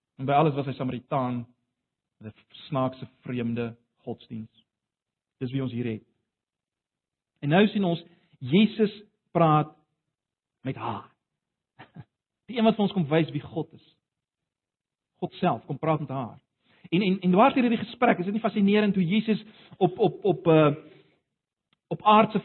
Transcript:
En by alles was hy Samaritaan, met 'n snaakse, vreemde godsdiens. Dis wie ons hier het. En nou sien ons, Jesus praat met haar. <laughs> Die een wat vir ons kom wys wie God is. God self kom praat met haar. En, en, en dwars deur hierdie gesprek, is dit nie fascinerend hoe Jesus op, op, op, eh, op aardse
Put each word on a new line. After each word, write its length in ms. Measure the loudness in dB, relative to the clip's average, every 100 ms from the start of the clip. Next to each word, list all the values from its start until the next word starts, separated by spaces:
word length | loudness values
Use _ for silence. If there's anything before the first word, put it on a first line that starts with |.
| _ -10
En 60 | 0
by 80 |
alles 200 | 2 2
was 120 | 0 -6
hy 80 |
Samaritaan, 720 | -6 -6 -8 -6 -4 -4 -6 -10 _ _ _ _ _ _ _
met 160 | -20 -20
'n 200 | _ -20 -8
snaakse, 400 | -4 -4 -6 -18 _
vreemde 560 | -10 -6 -6 -6 -8 -10 _ _
godsdiens. 640 | -14 -14 -14 -16 -16 _ _ _ _ _ _ _ _ -12
Dis 140 | -8
wie 100 | -6
ons 80 | -6
hier 140 | -6 -6
het. 180 | -8 _ _ _ _ _ _ _ _ _ _ _ _ _ _
En 100 | 0
nou 180 | 2 2
sien 160 | 0
ons, 200 | -2 -4 -8 _ _ -14
Jesus 640 | 0 2 2 2 -2 -4 -20 _ _
praat 440 | 0 4 2 0 -8 _ _ _ _ _ _ _ _
met 140 | -10 -8
haar. 340 | -8 -10 -14 _ _ _ _ _ _ _
<laughs> 680 | -20 -20 -20 _ _ _ -10
Die 100 | 0
een 100 | 2
wat 100 | 2
vir 100 | 0
ons 60 | -2
kom 120 | 0
wys 220 | 2 0
wie 100 | -4
God 280 | -8 -8 -10
is. 120 | -12 _ _ _ _ _ _ _ _ _ _ _ _ _ -12
God 140 | -12 -4
self 260 | -2 -2 -8
kom 120 | -6
praat 240 | -4 -4
met 100 | -4
haar. 240 | -8 -10 -14 _ _ _ _ -4
En, 120 | 0
en, 160 | 0 0
en 140 | 2 4
dwars 180 | 4
deur 140 | 4 0
hierdie 140 | 0
gesprek, 380 | -4 -2 0 2
is 100 | -2
dit 80 | -4
nie 60 |
fascinerend 520 | -2 0 2 4 2 0
hoe 100 | 0
Jesus 360 | 0 0 -2 -4 -20 -16 0
op, 220 | 0 2
op, 240 | 0 0 -2
op, 220 | 0 4
eh, 240 | 6 6 2 -8 -20 _ _ _ _ _ _ _ _ -12
op 120 | -2 4
aardse 340 | 4 4 0